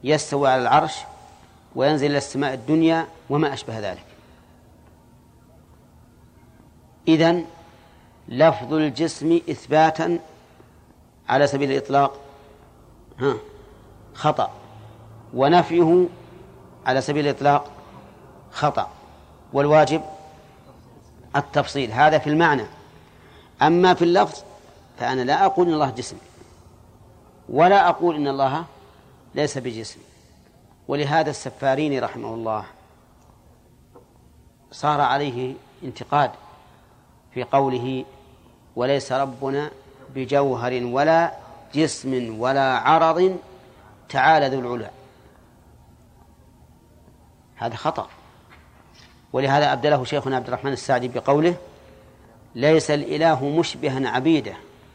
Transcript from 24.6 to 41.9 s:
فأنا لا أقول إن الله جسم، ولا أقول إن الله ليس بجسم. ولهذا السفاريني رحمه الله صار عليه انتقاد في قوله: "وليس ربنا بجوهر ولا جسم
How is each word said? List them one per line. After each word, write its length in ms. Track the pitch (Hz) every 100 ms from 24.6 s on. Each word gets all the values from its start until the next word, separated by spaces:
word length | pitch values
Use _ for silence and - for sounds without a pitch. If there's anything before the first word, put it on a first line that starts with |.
| - - - -
فأنا 240 | 123 131
لا 240 | 123 151 190
أقول 220 | 180 175
إن 60 |
الله 160 | 156 135
جسم، 280 | 120 - - - - - - - - - - - - - - -
ولا 400 | 127 175 202 175
أقول 260 | 160 170 151
إن 120 | 143
الله 380 | 135 135 147 175 - - - - - - 139
ليس 220 | 147 135
بجسم. 420 | 123 113 110 - - _ _ _ _ _ _ _ -
ولهذا 420 | 143 139 160 151
السفاريني 720 | 147 131 - 135 135 151 135
رحمه 340 | 113 120 113
الله 320 | 117 113 107 98 - _ _ _ _ _ _ _ _ _ _ _ - _ _ _ _ _ _ _
صار 300 | - 151 147
عليه 520 | 131 139 147 120 127 135 - -
انتقاد 480 | 131 - 123 143 135 - - - - - _ _ _ _ _
في 100 | 127
قوله: 600 | 123 139 135 127 127 131 127 - - _ - _ _ -
"وليس 360 | 127 139 -
ربنا 600 | 131 139 123 135 139 147 - - - - 135
بجوهر 720 | 127 143 139 120 123 127 123
ولا 480 | 127 151 165 170 - - - -
جسم 680 | 143 156